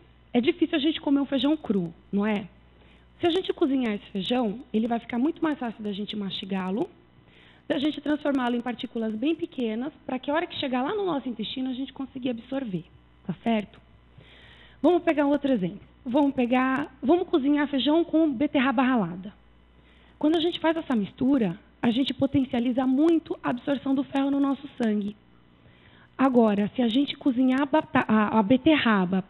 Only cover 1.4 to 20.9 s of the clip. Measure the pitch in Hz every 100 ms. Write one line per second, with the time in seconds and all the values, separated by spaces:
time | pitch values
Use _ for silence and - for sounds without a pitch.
1.4 | 277 311 - 202 170 - - 202 214 202
2.4 | 180 - - - - - - - 349 359
3.4 | 370 - 294 269 226 208 - 196 175 254
4.4 | 220 226 - 220 233 233 - 240 302 -
5.4 | 320 285 240 - 208 196 202 214 196 -
6.4 | 190 190 185 214 370 - _ - - -
7.4 | - - - 294 302 285 277 294 294 269
8.4 | 240 240 247 226 247 233 220 214 285 330
9.4 | 339 - 226 220 285 - - 254 285 311
10.4 | 349 - 277 247 277 427 370 285 254 220
11.4 | 202 262 262 247 269 - 269 254 254 233
12.4 | - 269 240 175 - - - _ - -
13.4 | 233 220 190 - - - _ - - -
14.4 | - - - - 302 349 339 294 285 285
15.4 | 269 233 175 202 - - 254 285 277 269
16.4 | 240 254 262 262 320 - 233 349 359 320
17.4 | 277 294 294 269 262 330 339 311 320 233
18.4 | 294 285 262 240 254 247 170 180 202 -
19.4 | _ _ _ - _ _ - - 302 330
20.4 | 339 - 320 330 311